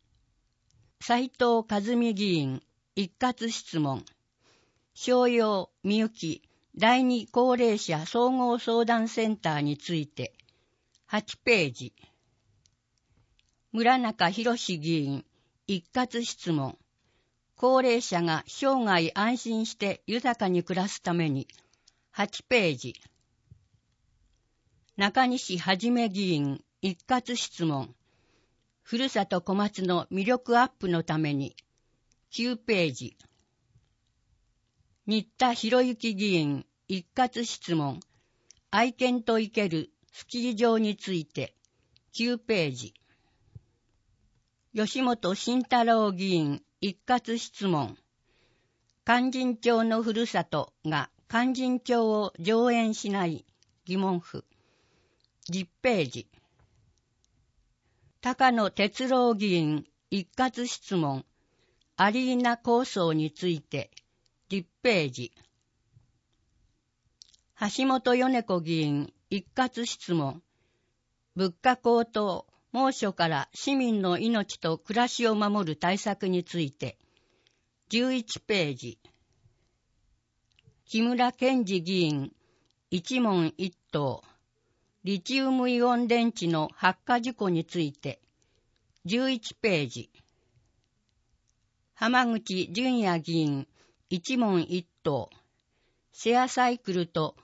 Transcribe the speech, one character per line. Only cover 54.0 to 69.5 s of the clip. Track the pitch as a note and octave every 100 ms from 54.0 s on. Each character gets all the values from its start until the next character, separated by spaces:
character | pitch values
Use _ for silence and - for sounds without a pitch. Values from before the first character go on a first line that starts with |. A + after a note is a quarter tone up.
| F#3+ F3+
符。 | - C3+ - _ _ _ _ _ _ _ _ _ -
十 | F3+ F#3 _
ペ | - D#4
ー | C#3
ジ。 | A#2+ - _ _ _ _ _ _ _ _ _ _ _ _ _ _ _ _ _ _ _
高 | B3 B3+ C4
野 | A#3 G3+
哲 | - G3+ - B3+
郎 | B3+ A#3+
議 | A3 G#3
員、 | F3 D3+ D3+ - _ _
一 | G3 F3+ -
括 | B3+ A#3+ A#3+
質 | - - F#3+
問。 | D3+ C3+ - _ _ _ _ _ _ -
ア | G3
リ | A3+ B3+
ー | B3
ナ | B3 A#3
構 | - A#3
想 | C4 G#3 E3+
に | D#3 D#3
つ | - F3+
い | D#3+
て。 | - C#3+ - - _ _ _ _ _
十 | G3 F3 _
ペ | B3+ G#3
ー | D3
ジ。 | B2+ B2 - _ _ _ _ _ _ _ _ _ _ _ _ _ _ _ _ _ _ - _ _ _ G#3 -
橋 | C4+
本 | C4 B3
米 | B3 B3+ B3+
子 | A3+ F3+
議 | D#3+ E3
員、 | D3+ C#3+ C#3+ - _
一 | G3 -